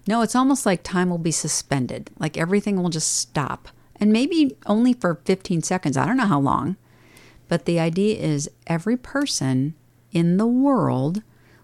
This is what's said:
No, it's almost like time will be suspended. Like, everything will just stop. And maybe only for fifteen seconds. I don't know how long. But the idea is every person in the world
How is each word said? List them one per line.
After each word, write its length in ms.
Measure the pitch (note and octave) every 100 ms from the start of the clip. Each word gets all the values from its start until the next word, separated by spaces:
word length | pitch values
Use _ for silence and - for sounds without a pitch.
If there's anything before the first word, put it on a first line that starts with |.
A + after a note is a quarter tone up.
| -
No, 160 | A#3
it's 120 | A3
almost 320 | B3 C4 C4+ G#3+
like 160 | F3
time 260 | - F#3 F3+
will 100 | F3
be 120 | E3
suspended. 800 | D#3 D3+ - - C#3 B2 A#2 - -
Like, 180 | D#3+ -
everything 460 | E3 G3+ G#3 F#3+
will 80 | F3
just 260 | D#3+ - -
stop. 520 | - D3+ C3+ B2+ - - _ -
And 120 | G#3
maybe 440 | A3 C#4+ E4+ C#4 - -
only 260 | G#3 B3
for 280 | A#3+ F3 D#3
fifteen 380 | - F#3 - E3+
seconds. 340 | - F#3 D#3+ C3
I 80 |
don't 120 | C#3 B3+
know 100 | G3+
how 140 | D3
long. 360 | C#3 - - G3 _ _ - - - - -
But 180 | E3+ -
the 120 | E3+
idea 380 | E3 F3 G#3 -
is 340 | D#3 C#3+ D3 - -
every 300 | E3 G#3+ B3
person 800 | - C4+ C#4+ - C3 C3 C#3+ - _ _ _
in 280 | E3 E3+ F3+
the 80 | A#3
world 760 | B3 C#4 B3+ C3+ B2+ C#3 G3+ - _ _ _